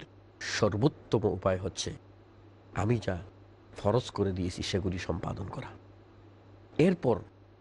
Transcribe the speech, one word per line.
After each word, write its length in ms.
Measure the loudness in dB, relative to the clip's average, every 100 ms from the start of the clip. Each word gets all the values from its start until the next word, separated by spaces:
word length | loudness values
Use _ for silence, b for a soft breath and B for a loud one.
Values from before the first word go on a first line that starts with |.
| -6 -20 -20 -14
সর্বোত্তম 800 | -8 2 2 4 2 0 -2 2
উপায় 340 | 2 2 0 0
হচ্ছে 360 | -2 -6 -8 -8 -16 -20 -20 -20 -20 -20 -10 -2
আমি 240 | 2 2 0
যা 120 | -4 -6 -20 -20 -20 -20 -2
ফরজ 320 | 2 2 0
করে 220 | 0 0
দিয়েছি 320 | 0 -4 -4
সেগুলি 340 | -2 0 0 -4
সম্পাদন 500 | -2 -4 -2 -6 -8
করা। 200 | -10 -12 -16 -20 -20 -20 -20 -20 -20 -20 -20 -16 2
এরপর 420 | 2 4 2 0 -2 -20 -20 -20